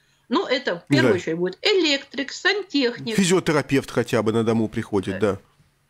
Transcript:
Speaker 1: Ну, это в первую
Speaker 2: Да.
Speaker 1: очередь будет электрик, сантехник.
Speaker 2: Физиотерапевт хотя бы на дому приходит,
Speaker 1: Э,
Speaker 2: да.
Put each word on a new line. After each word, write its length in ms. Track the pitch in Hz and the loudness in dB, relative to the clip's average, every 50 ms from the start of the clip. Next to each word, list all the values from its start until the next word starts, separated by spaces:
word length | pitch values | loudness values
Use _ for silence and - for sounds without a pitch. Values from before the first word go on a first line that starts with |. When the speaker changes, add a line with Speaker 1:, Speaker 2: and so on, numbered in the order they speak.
| _ _ _ _ _ - | _ _ _ _ _ -2
Speaker 1:
Ну, 160 | 233 311 359 - | -2 -2 0 0
это 320 | 254 277 - - 180 170 | -2 -2 -2 -4 -6 -6
в 80 | - - | -2 0
первую 260 | 143 - - - - | 2 4 4 4 2
Speaker 2:
Да. 60 | - | 2
Speaker 1:
очередь 180 | - 165 165 175 | 0 -4 -4 -2
будет 200 | 180 180 - - | -4 -4 -4 -4
электрик, 720 | - - 427 381 330 302 277 277 - - - 247 269 - | -2 0 2 2 2 2 0 -2 -4 -8 -8 -8 -8 -8
сантехник. 840 | - - - 359 392 415 381 - - 285 254 240 240 233 135 233 220 | -8 -4 -2 -2 -2 -2 -4 -4 -2 0 0 0 -2 -4 -8 -4 0
Speaker 2:
Физиотерапевт 760 | 196 196 165 185 175 - 175 151 147 127 - 139 135 - - | 0 2 2 2 2 2 2 0 0 0 2 0 0 0 0
хотя 300 | - 127 113 - - 113 107 | -4 -4 -2 0 0 0 2
бы 80 | 113 | 2
на 120 | 107 117 113 | 2 2 2
дому 260 | 113 113 113 110 104 | 2 2 2 0 0
приходит, 460 | - 113 107 - 107 98 95 104 92 | -2 -6 -8 -2 -2 -2 -2 -2 -4
Speaker 1:
Э, 40 | 92 | 0
Speaker 2:
да. 180 | 110 101 90 - _ _ _ _ _ _ _ _ _ | 0 0 0 -2 _ _ _ _ _ _ _ _ _